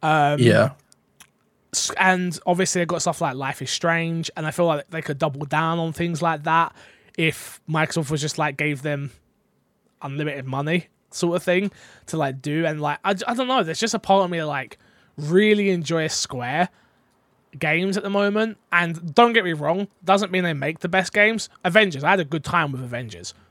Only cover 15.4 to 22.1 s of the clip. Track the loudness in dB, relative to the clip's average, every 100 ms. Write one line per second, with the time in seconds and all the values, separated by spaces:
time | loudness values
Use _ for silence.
15.4 | 6 4 4 0 0 -2 -2 -4 -6 -6
16.4 | -4 0 0 -2 _ _ _ _ _ _
17.4 | _ -6 -2 0 0 -2 -2 0 0 0
18.4 | -2 -6 _ 0 0 -4 0 4 6 4
19.4 | 0 -2 0 -2 -4 _ 2 2 4 0
20.4 | 0 -2 -4 -4 -2 0 0 2 4 2
21.4 | -6 _ 2 4 4 2 2